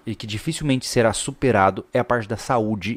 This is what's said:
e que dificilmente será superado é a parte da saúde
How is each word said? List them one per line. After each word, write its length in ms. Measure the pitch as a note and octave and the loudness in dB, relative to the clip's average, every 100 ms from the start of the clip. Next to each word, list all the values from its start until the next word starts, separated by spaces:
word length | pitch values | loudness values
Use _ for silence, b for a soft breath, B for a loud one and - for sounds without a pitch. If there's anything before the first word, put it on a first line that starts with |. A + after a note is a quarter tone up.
| A#2 | -8
e 80 | |
que 120 | G#2 G#2+ | -8 -8
dificilmente 600 | G#2+ D#3+ - D3+ C3 - | -8 -6 -4 -2 -2 0
será 260 | B2 A2+ | 2 2
superado 720 | - - - C3 G#2 F#2+ G2 - | 2 -6 0 2 6 4 2 -2
é 40 | B2 | -2
a 60 | |
parte 240 | A#2+ A#2+ G#2 | 0 0 -2
da 80 | G#2+ | -6
saúde 580 | - B2 G#2+ G#2+ F#2 | 0 0 0 -2 -4